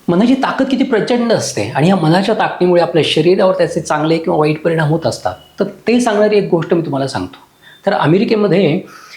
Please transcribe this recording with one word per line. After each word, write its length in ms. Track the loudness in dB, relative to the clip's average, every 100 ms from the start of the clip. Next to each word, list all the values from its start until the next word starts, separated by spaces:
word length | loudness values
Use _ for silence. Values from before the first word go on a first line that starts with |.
| -2
मनाची 260 | 2 2
ताकद 320 | 2 0 -2 -2
किती 180 | -2
प्रचंड 480 | 0 0 0 0 0
असते 360 | 0 -2 -6 -6
आणि 200 | 0 2
या 80 | 2
मनाच्या 380 | 2 2 0
ताकदीमुळे 480 | -2 -2 0 2 2
आपल्या 200 | 2 0 0
शरीरावर 480 | 2 2 2 2
त्याचे 260 | 0 -2 -2
चांगले 380 | -4 -2 0 -2
किंवा 200 | 0 0
वाईट 240 | 0 0
परिणाम 260 | -2 0 0
होत 180 | 0 -2
असतात. 280 | -4 -6 -8 -10 -6
तर 40 |
ते 360 | -6 -6 -2 0
सांगणारी 380 | 0 2 2 2
एक 100 | 2
गोष्ट 240 | 0 0
मी 60 | -2
तुम्हाला 280 | -2 -4 -4
सांगतो. 280 | -6 -8 -14 -20 _ -20 -8 -4
तर 60 |
अमेरिकेमध्ये 880 | 0 2 2 2 0 2 2 2 -2 -6 -18 -20